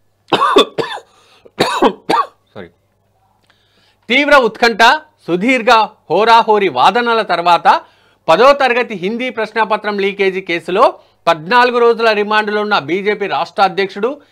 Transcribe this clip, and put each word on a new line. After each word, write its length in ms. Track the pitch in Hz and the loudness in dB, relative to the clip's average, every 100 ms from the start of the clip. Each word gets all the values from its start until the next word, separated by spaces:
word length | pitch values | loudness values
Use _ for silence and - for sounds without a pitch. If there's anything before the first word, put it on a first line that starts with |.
| _ _ _ - - - - - - - - _ _ _ _ - - - 254 - - 906 - _ _ - | _ _ _ -2 0 2 0 -4 -10 -14 -20 _ _ _ _ -6 -6 -2 -2 -2 -4 -4 -4 _ _ -20
సారీ. 120 | 85 _ _ _ _ _ _ _ _ _ _ _ _ _ - | -20 _ _ _ _ _ _ _ _ _ _ _ _ _ -4
తీవ్ర 260 | 254 294 285 | -2 2 2
ఉత్కంఠ, 440 | 226 - 233 226 233 311 - _ - | 2 0 -2 2 2 2 -4 _ -6
సుదీర్ఘ 420 | 180 226 254 214 226 208 - - | -2 0 0 2 2 0 -6 -4
హోరాహోరీ 560 | 170 220 226 220 214 190 | 0 4 4 4 2 0
వాదనల 540 | 123 156 196 240 226 | 2 2 2 0 -2
తర్వాత 600 | 196 170 175 170 190 - - _ _ _ - | -2 -2 2 2 2 0 -4 _ _ _ 0
పదో 260 | 170 262 | 4 4
తరగతి 420 | 277 262 240 240 202 | 4 0 0 -4 -6
హిందీ 340 | 180 233 254 | -6 -6 -8
ప్రశ్నాపత్రం 720 | 226 220 233 208 208 214 202 | -8 -6 -4 -4 -4 -4 -4
లీకేజీ 420 | 196 196 196 185 | -4 -2 -4 -4
కేసులో 520 | 185 170 - 185 294 - _ _ - | -6 -8 -4 0 0 0 _ _ -4
పద్నాలుగు 500 | 165 160 247 247 240 | -4 0 2 2 2
రోజుల 340 | 233 220 226 | 2 2 0
రిమాండ్లో 500 | 208 208 214 208 214 | 0 0 -2 -2 -4
ఉన్న 180 | 208 196 | -2 -2
బీజేపీ 480 | 139 185 202 202 196 | -2 -4 -4 -4 -4
రాష్ట్ర 360 | 143 170 - | -4 -6 -2
అధ్యక్షుడు, 580 | 190 175 196 202 226 285 _ | 0 0 -6 -4 -6 -8 _